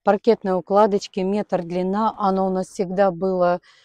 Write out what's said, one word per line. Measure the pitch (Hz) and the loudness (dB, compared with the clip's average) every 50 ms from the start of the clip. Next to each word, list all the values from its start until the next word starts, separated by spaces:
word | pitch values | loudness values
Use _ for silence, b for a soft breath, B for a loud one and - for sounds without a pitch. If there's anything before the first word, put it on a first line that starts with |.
| - | -4
паркетные | 208 208 202 - 233 214 - - 190 185 | -2 -2 0 2 2 2 2 0 -2 -2
укладочки, | 180 - - 196 202 220 202 202 196 - - - 196 | -2 -2 2 4 4 4 4 2 -2 -4 -6 -8 -4
метр | 185 190 202 208 202 - 190 185 175 | -4 -2 -2 -2 -4 -2 -4 -4 -4
длина. | 165 175 185 185 185 196 208 226 220 - - | -4 -4 -4 -2 -2 -2 0 -2 -2 -2 -2
Оно | 208 190 190 190 190 190 | -2 0 0 0 0 0
у | |
нас | 185 185 185 - | -2 -2 -4 -6
всегда | - - 196 175 190 202 196 196 | -6 -6 -6 -4 0 0 0 0
было | 175 165 190 190 185 180 175 175 175 180 b b b b b | 0 0 -2 -2 0 2 2 2 0 -2 b b b b b